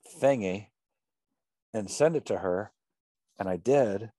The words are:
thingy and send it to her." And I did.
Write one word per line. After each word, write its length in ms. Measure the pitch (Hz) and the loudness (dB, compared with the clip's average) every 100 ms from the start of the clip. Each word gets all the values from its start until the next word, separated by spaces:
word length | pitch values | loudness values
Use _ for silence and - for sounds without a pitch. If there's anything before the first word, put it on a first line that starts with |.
| - | -20
thingy 600 | - 135 135 98 95 110 _ _ _ _ _ _ _ _ _ _ | 0 2 2 0 -4 -10 _ _ _ _ _ _ _ _ _ _
and 180 | 110 98 | -8 -8
send 240 | - 147 156 | 0 2 2
it 100 | - | -4
to 100 | 95 | -4
her." 360 | 92 90 107 _ _ _ _ _ _ _ | 0 -2 -4 _ _ _ _ _ _ _
And 120 | 95 | -4
I 80 | 90 | -4
did. 560 | 107 143 120 98 110 | 2 4 4 -2 -8